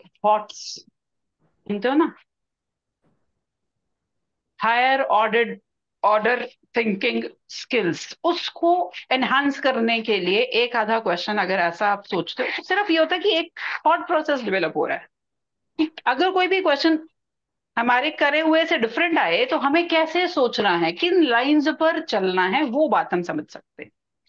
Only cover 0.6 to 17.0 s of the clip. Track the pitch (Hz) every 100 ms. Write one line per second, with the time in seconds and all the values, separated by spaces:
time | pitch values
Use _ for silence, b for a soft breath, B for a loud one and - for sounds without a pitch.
0.6 | - - - _ _ _ _ _ _ _
1.6 | - 202 233 294 339 - _ _ _ _
2.6 | _ _ _ _ _ _ _ _ _ _
3.6 | _ _ _ _ _ _ _ _ _ _
4.6 | 220 233 254 269 269 202 220 220 226 -
5.6 | _ _ _ _ 196 214 214 247 233 -
6.6 | _ - 226 196 247 226 233 - _ -
7.6 | - 233 185 156 - - 330 349 - -
8.6 | 339 359 349 B B 262 233 262 285 269
9.6 | 269 226 226 226 220 202 175 196 247 214
10.6 | 233 233 214 226 220 170 - 208 185 190
11.6 | 170 170 208 202 - 185 165 - - -
12.6 | - 381 415 330 320 359 381 330 339 -
13.6 | B B 311 330 330 330 302 277 220 190
14.6 | 160 151 139 135 - _ _ _ _ _
15.6 | _ - 311 - - 254 359 370 370 381
16.6 | 370 285 330 311